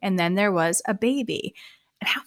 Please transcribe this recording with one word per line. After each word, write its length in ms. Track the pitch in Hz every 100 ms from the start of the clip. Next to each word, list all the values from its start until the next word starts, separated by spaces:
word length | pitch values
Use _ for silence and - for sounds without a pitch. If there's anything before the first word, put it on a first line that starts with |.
And 160 | 196 185
then 160 | 170
there 160 | 185 208
was 320 | 175 170 170
a 80 | -
baby. 640 | 196 233 277 233 - - - - - _ _
And 80 | -
how 120 | 269